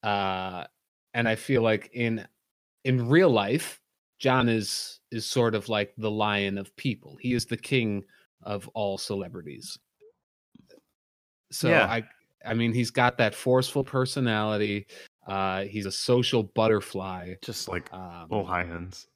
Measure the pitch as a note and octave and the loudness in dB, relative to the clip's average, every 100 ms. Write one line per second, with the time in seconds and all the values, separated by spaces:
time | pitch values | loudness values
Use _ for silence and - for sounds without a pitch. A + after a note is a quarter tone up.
0 | G#2+ G2+ G2 F#2 F#2 F2+ - _ _ _ | 0 0 0 -2 -4 -8 -12 _ _ _
1 | _ A#2 A#2 A2 - C3 A2+ G#2+ - A#2+ | _ -2 0 0 0 2 4 2 -2 -4
2 | A#2 A2+ - _ _ _ _ _ C3 C3 | -2 -2 -8 _ _ _ _ _ 0 0
3 | A#2+ D3+ F#3 A#2 G2+ C#3+ - - _ _ | 6 6 8 6 2 -2 -4 -14 _ _
4 | _ _ C3 B2+ A#2+ A2+ G2+ - - - | _ _ 2 4 4 2 -2 -6 -8 -14
5 | _ A#2 - C3 A#2 G#2+ G2+ G#2+ G2+ - | _ -8 -2 2 2 0 -2 -2 -2 -4
6 | A2 G#2+ G#2+ G2+ G2 G2 G2 - C3+ A2 | -4 0 0 2 0 -2 -8 -6 -4 -4
7 | C#2 - B2 B2 - A2+ - C3+ A2+ G2+ | -10 -8 -2 -2 -2 -6 0 0 0 -2
8 | - _ _ _ G#2 G2+ - A2 G2+ G2 | -8 _ _ _ -8 -8 -8 -4 -2 -4
9 | - G2+ F#2 F2+ D#2+ C2+ - - _ _ | -6 -6 -6 -10 -12 -14 -14 -18 _ _
10 | G#4+ _ _ _ _ _ _ - _ _ | -20 _ _ _ _ _ _ -20 _ _
11 | _ _ _ _ _ - C3+ E3 G2 A#2 | _ _ _ _ _ -2 4 6 4 2
12 | A2 - _ _ - A#2 A#2 A#2 A#2 - | -4 -18 _ _ -4 0 2 2 0 4
13 | B2 B2 A2 - - B2+ B2+ C#3+ C3+ C3+ | 4 4 0 2 4 4 4 -2 -2 -2
14 | C3 - B2 G#2+ G#2+ G#2+ G#2 G2+ G2+ - | -2 0 0 2 0 0 0 -2 -6 -18
15 | - _ - G2 F#2+ F#2+ G2 G#2 G2 - | -20 _ -8 -2 0 -2 -4 -6 -6 -4
16 | - B2 B2 B2 G2+ - A2 G#2+ - G2 | 2 2 4 0 0 2 4 4 0 -8
17 | F#2+ F#2 F2+ F2+ - A2 - F2+ - F#2 | -8 -10 -10 -12 -12 -10 -6 -8 -8 -16
18 | F2+ F2 E2+ G#2+ F2+ F2+ F2 E2+ F2+ - | -14 -16 -4 -4 -2 -2 -4 -8 -10 -14
19 | - | -20